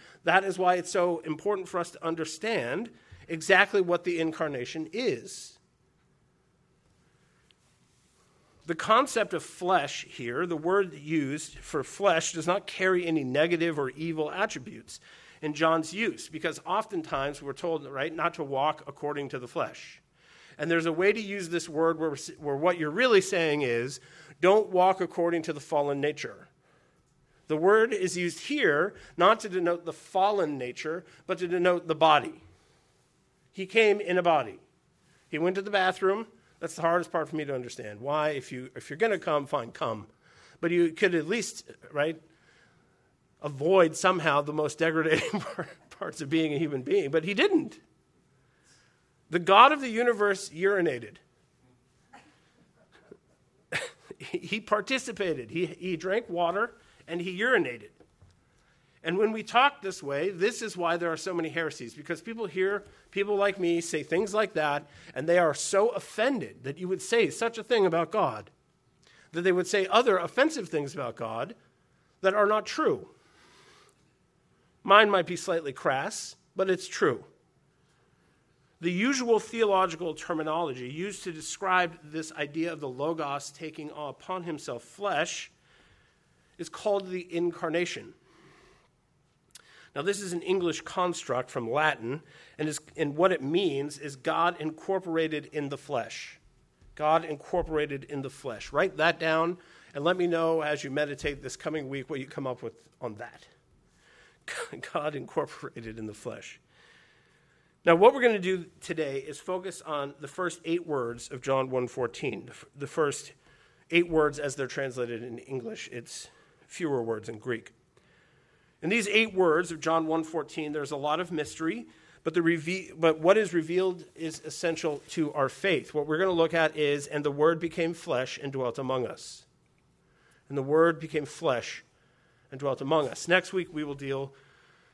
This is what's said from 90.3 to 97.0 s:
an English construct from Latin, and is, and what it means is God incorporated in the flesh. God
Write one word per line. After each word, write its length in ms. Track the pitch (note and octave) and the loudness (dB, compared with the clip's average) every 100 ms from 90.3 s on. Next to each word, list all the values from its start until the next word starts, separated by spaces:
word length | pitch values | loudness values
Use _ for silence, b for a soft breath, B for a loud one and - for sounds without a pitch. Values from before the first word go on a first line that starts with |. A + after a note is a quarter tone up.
an 100 | F3 | -4
English 380 | F3 F#3+ F3 D3+ | 0 2 2 -2
construct 680 | - F#3+ F3+ E3 - B2 - | -4 -2 0 -2 -4 -4 -4
from 220 | C3+ A2+ | -6 -2
Latin, 520 | C#3 D#3 C3+ A2+ D3+ - B B B | 2 2 0 -4 -8 -10 B B B
and 100 | D3+ | -6
is, 120 | D3 - - | -6 -8 -4
and 200 | D3 D3 | -2 2
what 140 | F#3 | 2
it 100 | E3 | 2
means 580 | C3 F3 F#3 C#3 C#3+ C#3+ | 0 0 2 0 -4 -8
is 180 | C#3+ C3 | -12 -6
God 400 | D#3+ D#3+ E3+ F3 | -2 2 2 0
incorporated 880 | D#3 D#3 - F#3+ F3 E3 D#3+ D3+ C#3 | -6 -6 -4 -4 -2 -2 0 -2 -6
in 160 | D3 C#3+ | -6 -6
the 100 | C#3 | -8
flesh. 640 | - C3+ G#2 - - - _ _ _ _ - | -4 -4 -4 -10 -16 -18 _ _ _ _ -20
God 280 | - | -2